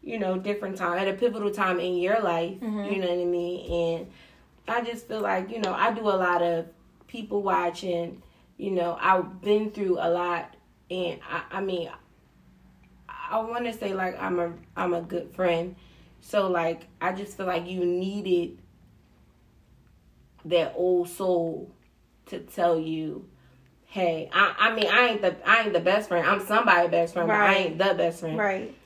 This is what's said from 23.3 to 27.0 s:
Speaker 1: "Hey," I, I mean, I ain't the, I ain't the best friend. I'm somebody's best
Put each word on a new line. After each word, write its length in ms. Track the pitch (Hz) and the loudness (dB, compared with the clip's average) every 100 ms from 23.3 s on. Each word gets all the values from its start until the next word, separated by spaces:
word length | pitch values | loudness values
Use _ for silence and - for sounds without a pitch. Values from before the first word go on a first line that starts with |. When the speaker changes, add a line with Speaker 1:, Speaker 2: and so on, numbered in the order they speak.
| - _ _ _ _ _ | -20 _ _ _ _ _
Speaker 1:
"Hey," 440 | 196 175 160 - | -2 0 0 -2
I, 220 | 185 202 - | 2 2 4
I 160 | 220 | 2
mean, 120 | 220 196 | 2 2
I 220 | 214 247 | 4 4
ain't 140 | 214 | 4
the, 140 | 185 - - | 0 0 4
I 140 | 226 | 4
ain't 100 | 214 | 4
the 80 | 180 | 2
best 280 | 180 202 208 | 4 2 2
friend. 180 | 175 151 | 2 4
I'm 140 | 196 - | 2 2
somebody's 440 | 214 226 175 170 | 2 6 6 6
best 240 | 170 | 4